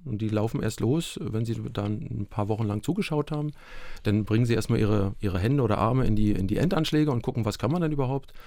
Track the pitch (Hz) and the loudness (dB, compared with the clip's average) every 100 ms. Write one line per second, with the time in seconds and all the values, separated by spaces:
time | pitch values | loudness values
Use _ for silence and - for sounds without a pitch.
0 | 156 107 107 107 110 143 90 - 113 160 | -8 -4 0 0 0 -2 -4 -2 0 0
1 | 165 - 113 110 113 113 113 - 104 107 | -2 -8 -4 -4 -2 -4 -6 -4 -4 -4
2 | - 113 101 - 104 107 104 104 - 190 | -6 -6 -6 -4 -2 0 0 -2 -2 -2
3 | - 151 147 151 151 - - - - - | 0 -2 -2 -2 -4 -8 -14 -12 -10 -4
4 | - 104 101 110 120 110 107 117 104 107 | 0 2 4 2 4 2 2 2 4 4
5 | 98 - 104 90 110 143 113 104 107 131 | 0 -2 -2 0 2 2 2 2 2 2
6 | 117 104 104 104 95 104 143 156 160 151 | 4 4 4 2 0 2 2 2 2 2
7 | 151 120 131 117 107 - 113 175 160 147 | 2 0 -2 -2 -2 0 -2 0 0 0
8 | 127 135 - - | -2 -2 -6 -16